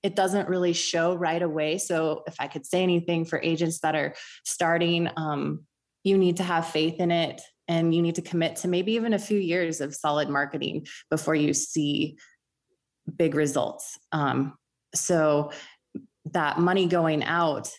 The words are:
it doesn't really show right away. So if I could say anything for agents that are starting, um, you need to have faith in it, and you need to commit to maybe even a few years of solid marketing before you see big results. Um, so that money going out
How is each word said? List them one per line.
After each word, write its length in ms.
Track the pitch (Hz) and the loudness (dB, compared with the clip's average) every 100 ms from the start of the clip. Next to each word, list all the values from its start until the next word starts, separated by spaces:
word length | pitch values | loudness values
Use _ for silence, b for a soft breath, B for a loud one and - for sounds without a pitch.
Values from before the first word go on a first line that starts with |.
it 100 | 196 | -2
doesn't 340 | 196 190 202 - | 0 2 0 0
really 240 | 185 180 | 0 2
show 420 | 170 - 170 165 | 0 0 0 0
right 280 | 180 170 170 | 0 -2 0
away. 360 | 175 156 156 175 | -2 0 -2 -2
So 440 | - 170 160 151 - | -2 0 0 -2 -8
if 80 | - | -8
I 80 | 143 | -8
could 180 | 156 | -8
say 200 | - 180 | -2 0
anything 400 | 185 175 170 170 | 2 2 2 -2
for 160 | 165 - | 0 0
agents 380 | - 160 170 165 | 2 2 2 0
that 160 | 156 156 | 0 0
are 180 | 143 - B B | 0 -6 B B
starting, 640 | - - 165 170 170 170 170 - | -8 0 2 4 4 2 0 -2
um, 480 | 156 147 143 151 - _ _ _ | -4 -2 -4 -6 -10 _ _ _
you 120 | 196 196 | 2 4
need 180 | 180 175 | 4 2
to 80 | |
have 240 | 180 170 165 | 0 0 0
faith 320 | 156 156 165 | 0 0 0
in 100 | 175 | 0
it, 300 | 170 156 - - _ - | 2 0 -4 -18 _ -2
and 280 | 165 165 | 0 2
you 80 | 165 | 4
need 120 | 170 170 | 2 0
to 60 | |
commit 340 | 170 170 160 - | -4 0 0 -2
to 120 | 180 | -2
maybe 240 | 180 190 | 0 0
even 220 | 226 226 | 0 0
a 40 | 208 | -2
few 200 | 208 208 | 0 0
years 420 | 180 175 170 156 | 0 0 0 -2
of 140 | 143 | -6
solid 340 | 147 151 147 143 | -4 -2 0 0
marketing 580 | 143 143 139 - - 147 B - | 0 -2 -4 -6 -6 -10 B -6
before 240 | 156 - | -4 0
you 200 | 160 147 | 2 2
see 640 | - - - 147 151 156 147 B B _ _ _ _ _ _ - - | 0 -2 -2 0 0 -2 -6 B B _ _ _ _ _ _ -16 0
big 180 | 165 | 0
results. 640 | 143 147 135 - - - - _ | 2 0 0 -2 -4 -12 -14 _
Um, 460 | 160 143 127 139 - _ _ _ | -2 0 0 -2 -6 _ _ _
so 560 | - - 170 156 147 147 B B B _ - - _ 160 | -6 0 2 4 2 0 B B B _ -16 -16 _ -6
that 260 | 175 147 - | -2 0 2
money 280 | 170 196 180 | 2 4 2
going 380 | 175 160 151 | 2 2 2
out 460 | - 170 165 139 - | 0 0 0 0 -6